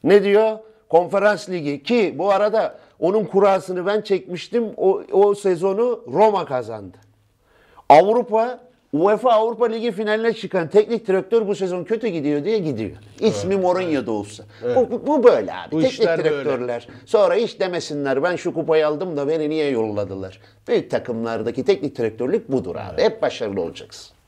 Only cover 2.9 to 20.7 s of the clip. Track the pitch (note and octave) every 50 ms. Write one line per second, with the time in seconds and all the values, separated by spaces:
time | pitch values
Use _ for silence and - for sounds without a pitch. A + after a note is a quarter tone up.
2.9 | _ _ - E3+ G3 A3 G#3 D#3 - G3 G3 G3+ G3 F#3+ - - F#3 F3+ F3 F#3+
3.9 | G#3 G#3+ G#3 - G3+ F#3 F#3 - F3+ E3+ - - - A#3+ A#3 G#3+ - - - F#3+
4.9 | F#3+ - - - - F#3 G3+ G#3 G3 G3+ - G3 F#3 D#3+ F3 G3 F#3+ G3+ A#3 B3
5.9 | A#3+ - - B2 A#2+ E3 G#3 A3 G#3 F#3+ E3 - C#3+ B2+ A#2+ G#2+ A2+ G#2+ G2+ F2+
6.9 | F2 - _ _ _ _ _ _ _ _ _ _ _ _ _ _ _ - _ _
7.9 | C#3 D3+ F3+ G3+ A3+ B3 A#3 - G#3 A3 A3+ A#3+ B3 B3 - _ _ _ _ _
8.9 | - D3 E3 G3+ G#3+ G#3 G#3+ B3+ A#3 G#3+ A3 A3+ A#3 G#3+ A#3+ A#3 A3 A#3 A3 A#3+
9.9 | G3+ F#3 A3 G#3 G#3+ A3 A3+ A#3 A3 - - F#3 - F#3+ E3 C#3+ - G3+ G#3+ G#3+
10.9 | A#3 A3 A3+ - F#3+ F#3+ F#3 F#3+ A#3 A3+ A3 G3 G#3 - F#3+ F#3 F3+ F3+ E3+ -
11.9 | A3 A3 A3+ A3+ F3 E3 C3+ D3 D3 D3 C#3+ F#3+ A3+ G#3+ F3 D#3 C3+ G#2+ A2 F#2
12.9 | - - - - - - - A3 F3 G#2 - F3+ G3 G3 F#3 F3+ F3+ F#3 F#3 E3+
13.9 | D#3 C3+ A#2 G#2+ A2 G#2 G2+ G#2 - - - - - - A2 B2 B2 B3+ A#3+ -
14.9 | G#3 A3+ E3+ - D4+ D4 A3+ B3 F3+ B2 G#2 F2 D#2+ F#2 F2 - - D#3+ D#3+ C4
15.9 | - - A3+ F3 E3 E3 E3 D#3 D3 C#3+ C#3 D3 C3+ A#2+ B2 B2 A#2+ A#2+ - -
16.9 | - - - - - G#3+ G3+ F3 F3 G3+ A#3 G3+ - - G3 F#3 F3+ E3 - -
17.9 | D3+ D3 C#3+ C#3 C3+ C3+ D3 F3+ F3+ D#3+ - F3+ D3 D#3+ D3+ D3 D#3+ D#3 D3+ D3+
18.9 | D3+ D3 F#3 F#3 E3 C#3+ C#3+ C#3 D#3+ D#3+ D#3 D3 D#3 D#3 D3+ C#3+ C3+ A2+ A2 A2
19.9 | G#2 G#2 G#2 F#2 F#2+ F#2+ F#2+ F#2+ G2 - - _ _ _ _ -